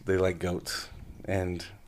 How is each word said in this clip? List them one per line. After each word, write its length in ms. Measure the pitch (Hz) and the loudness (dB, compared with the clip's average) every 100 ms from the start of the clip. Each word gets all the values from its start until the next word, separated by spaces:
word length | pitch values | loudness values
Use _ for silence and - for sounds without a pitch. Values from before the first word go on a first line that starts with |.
they 140 | - 92 | 2 4
like 200 | 92 87 | 4 2
goats 500 | 87 90 - - - - - - | 0 0 -2 -6 -6 -12 -14 -8
and 400 | - 95 90 87 - - | 0 2 2 0 -6 -14